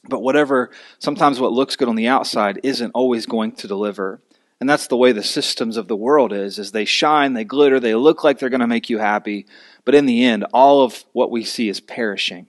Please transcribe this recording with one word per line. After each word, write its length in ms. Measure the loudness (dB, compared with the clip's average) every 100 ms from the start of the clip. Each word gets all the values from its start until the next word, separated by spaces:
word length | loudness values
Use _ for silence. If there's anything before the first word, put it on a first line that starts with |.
| -8
But 120 | -4
whatever, 500 | 0 0 2 0 -2 -12 -20 _
sometimes 400 | -8 0 0 2
what 120 | 0
looks 240 | 0 -2 -2
good 120 | -2
on 80 | 0
the 100 | 0
outside 540 | 0 -2 -2 -2 -2
isn't 300 | -4 -4 -4
always 340 | -2 0 -2 -4
going 260 | -4 -4
to 160 | -8 -10
deliver. 520 | -4 -4 -4 -8 -10 _ _ _ _
And 80 | -2
that's 180 | -2 0
the 100 | 4
way 160 | 4
the 100 | 4
systems 540 | -2 -4 -6 -4 -4 -6
of 120 | -6
the 80 | -4
world 360 | 2 2 2
is, 260 | -2 -6 -8
is 140 | -8
they 120 | -6
shine, 500 | -2 0 2 2 2
they 100 | -2
glitter, 340 | -4 2 4 4
they 160 | 2
look 300 | 4 4 4
like 140 | 0 0
they're 100 | -2
gonna 180 | -2 0
make 240 | -2 -2
you 80 | -2
happy, 480 | 0 -2 -4 -10 -10 -20 -20 _
but 100 | 2
in 120 | 4 4
the 180 | 2
end, 200 | 2 0 0
all 300 | 4 6 6
of 220 | 4 -2 -8
what 180 | -2 -2
we 140 | -2
see 240 | -6 -4 -4
is 120 | -4
perishing. 680 | -12 -6 -6 -4 -8 -10